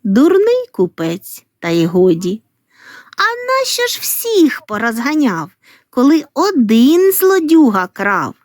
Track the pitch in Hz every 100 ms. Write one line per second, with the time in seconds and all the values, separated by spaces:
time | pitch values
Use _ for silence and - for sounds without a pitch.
0 | 208 196 311 381 427 494 494 - 185 -
1 | 165 170 - - _ _ 170 170 165 180
2 | 185 170 180 220 _ _ _ _ - -
3 | - - 415 480 494 523 508 - 480 -
4 | - - 466 427 302 - - 208 233 226
5 | 247 311 277 170 151 _ _ _ _ -
6 | 269 320 - - 381 359 214 226 254 339
7 | 381 370 370 381 311 320 277 196 180 -
8 | 202 190 143 -